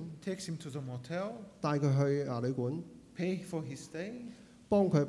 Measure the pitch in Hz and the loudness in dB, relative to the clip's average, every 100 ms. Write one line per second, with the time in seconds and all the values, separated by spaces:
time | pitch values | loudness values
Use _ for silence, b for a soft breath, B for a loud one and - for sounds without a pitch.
0 | 165 156 196 185 180 160 156 139 131 123 | -8 -10 -8 -6 -6 -8 -8 -8 -8 -8
1 | - 170 202 233 208 - 151 147 143 135 | -6 -6 -6 -8 -14 -4 0 4 4 6
2 | 143 143 139 123 123 131 123 156 170 - | 4 2 0 0 0 0 0 -2 -8 -16
3 | - - 180 185 185 165 131 131 - 160 | -16 -4 -2 -2 -4 -6 -6 -8 -10 -10
4 | 196 247 240 B B B - 208 196 151 | -10 -10 -12 B B B 2 4 6 6